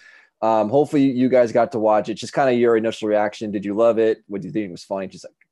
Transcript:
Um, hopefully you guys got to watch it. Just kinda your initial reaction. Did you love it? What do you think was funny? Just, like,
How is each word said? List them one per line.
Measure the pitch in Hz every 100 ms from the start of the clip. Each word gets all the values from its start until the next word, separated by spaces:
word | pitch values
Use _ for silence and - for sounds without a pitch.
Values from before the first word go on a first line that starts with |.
| - - _ _
Um, | 110 110 107
hopefully | 139 151 147 135
you | 123 127
guys | 127 120
got | 120 113
to | 117
watch | 107 107 101
it. |
Just | 101 113
kinda | - 135
your | 120 120 113
initial | 113 110 110
reaction. | 104 104 - 107
Did | 101 98
you |
love | 101 117 110
it? | 110 107 -
What | 101
do | 87
you |
think | 107 101
was | 87
funny? | - 98 95
Just, | 92
like, | - _ _